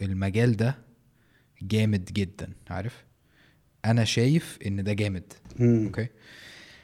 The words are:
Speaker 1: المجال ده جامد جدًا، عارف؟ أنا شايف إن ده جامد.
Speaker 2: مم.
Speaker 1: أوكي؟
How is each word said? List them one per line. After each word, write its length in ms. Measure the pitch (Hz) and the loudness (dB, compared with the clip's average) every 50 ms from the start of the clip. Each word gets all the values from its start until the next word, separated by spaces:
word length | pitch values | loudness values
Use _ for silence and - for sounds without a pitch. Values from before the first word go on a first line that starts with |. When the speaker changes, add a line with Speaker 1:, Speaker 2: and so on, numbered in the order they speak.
Speaker 1:
المجال 540 | 98 95 95 92 98 98 92 110 120 123 113 | -4 -4 -2 -2 -2 0 2 2 4 4 4
ده 220 | 101 113 123 139 - - _ _ _ _ _ _ _ _ _ _ _ _ _ _ _ | 2 0 0 0 -4 -12 _ _ _ _ _ _ _ _ _ _ _ _ _ _ _
جامد 420 | 98 95 110 110 110 107 104 98 90 | -6 -2 0 2 2 2 2 0 -2
جدًا، 480 | - - 104 98 87 - - - 92 92 - - - | -4 -4 -4 -4 -4 -6 -14 -14 -14 -14 -20 -14 -10
عارف؟ 340 | 90 92 95 - - - _ _ _ _ _ _ _ _ _ _ _ _ _ _ _ _ - | -8 -8 -8 -8 -10 -14 _ _ _ _ _ _ _ _ _ _ _ _ _ _ _ _ 0
أنا 200 | 107 117 120 113 | 2 2 4 2
شايف 540 | 107 - 120 117 131 156 165 - - - - - | 2 2 2 4 4 4 2 0 -2 -14 -8 -6
إن 180 | 107 98 98 95 | -4 -4 -2 -2
ده 80 | 104 | -2
جامد. 400 | 104 98 104 104 95 90 - - - - _ - - - | -2 0 -2 -2 -4 -6 -10 -12 -20 -20 _ -18 -2 2
Speaker 2:
مم. 260 | 120 120 120 113 107 | 4 4 4 4 0
Speaker 1:
أوكي؟ 220 | 98 95 110 110 120 - _ - - - - - - - - - - - - | -2 -4 -6 -6 -6 -10 _ -20 -20 -20 -20 -20 -20 -20 -20 -20 -20 -20 -20